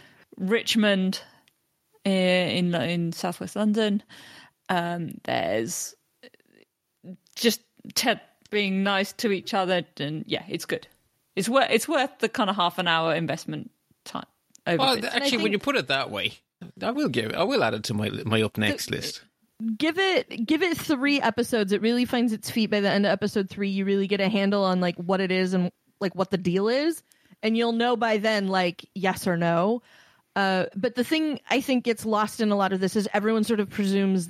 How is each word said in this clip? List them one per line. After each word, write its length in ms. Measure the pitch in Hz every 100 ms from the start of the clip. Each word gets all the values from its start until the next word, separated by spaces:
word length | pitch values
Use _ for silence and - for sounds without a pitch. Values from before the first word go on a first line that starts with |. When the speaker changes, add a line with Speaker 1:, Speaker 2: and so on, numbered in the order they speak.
| - - _ -
Speaker 1:
Richmond, 840 | 190 226 - 233 214 196 190 190 - - _ _ _ _ _ _
eh, 460 | 202 190 185 185 175
in, 220 | 147 175 170
in 340 | 135 175 170
southwest 460 | 170 185 175 190 208
London. 480 | 214 208 214 202 - - - - - _ -
Um, 440 | 180 170 175 165 -
there's 720 | - 123 85 107 170 - - - _ _ - _ _ 52 _ _ _ _ 175 185 _ -
just 240 | 233 - - _ -
Ted 260 | - 254 202 - _ _
being 320 | 208 196 190
nice 300 | 196 196 202
to 160 | - 226
each 220 | 190 -
other, 280 | 202 185 185 170 -
and 260 | 147 156 -
yeah, 180 | 151 -
it's 160 | 160
good. 220 | - - - _ _ _ _ -
It's 120 | 202
wor-, 180 | 269 247
it's 200 | 233 -
worth 300 | 302 269 -
the 100 | 220
kind 220 | - 208
of 60 | 196
half 220 | 175 180
an 100 | 170
hour 260 | 165 165
investment 560 | 156 160 160 - 151 - _ _ _
time 220 | - - - _ _ - -
over 120 | 170
Speaker 2:
Well, 160 | 269 233
Speaker 1:
this. 60 |
Speaker 2:
th-, 100 | 226
Speaker 3:
And 80 | 240
I 40 | 285
Speaker 2:
actually, 120 | 247
when 60 |
Speaker 3:
think 80 | 208
Speaker 2:
you 60 | 202
put 160 | 285 269
it 120 | 139
that 220 | 135 131
way, 240 | 101 98 - _ _ 175 -
I 80 | 185
will 180 | 269 277
give, 240 | 117 110
I 100 | -
will 180 | - 277
add 120 | 113
it 100 | 110
to 100 | -
my, 160 | 107 107 104
my 180 | 107 110
up 160 | 107 -
next 280 | 104 95 -
Speaker 3:
The 100 | -
Speaker 2:
list. 260 | - - - _ _ _ 226 214
Speaker 3:
Give 220 | 311 339
it, 480 | 381 339 - - 220
give 160 | 311
it 140 | 359 330
three 440 | - 277 285 285
episodes. 520 | - 226 240 226 196
It 100 | 202
really 220 | 220 240
finds 280 | 247 247 240
its 180 | 214 -
feet 200 | - 214
by 100 | 208
the 100 | 202
end 160 | 196 202
of 60 |
episode 360 | 196 208 214 196
three. 200 | - 202
You 140 | 196
really 220 | 196 196 196
get 140 | 196
a 80 | 190
handle 360 | 214 196 202
on, 160 | 190 185
like, 160 | 180 175
what 240 | 175 190
it 120 | 190
is 200 | 185 185
and, 180 | 185 180 - _ _
like, 140 | 190
what 160 | 185 185
the 80 | 185
deal 300 | 175 180 208
is, 340 | 254 311 320 - _ _ -
and 140 | 220 226
you'll 160 | 233
know 240 | 226 240 240
by 220 | 226 214
then, 300 | 220 214 190
like, 360 | 190 180 170 -
yes 320 | 196 185 180 196
or 100 | 170
no. 460 | 170 170 196 240 - - - _ _ 196
Uh, 300 | 190 185 - 202
but 180 | 240
the 100 | 240
thing 360 | 233 320 311 269 -
I 100 | 262
think 240 | - 247
gets 220 | 233 220 220
lost 340 | 214 214 -
in 100 | 214
a 40 | 202
lot 160 | 190
of 80 | 190
this 140 | 190 220
is 120 | 202
everyone 320 | 208 214 220
sort 160 | 214 214
of 80 | 202
presumes 580 | - 196 196 196 190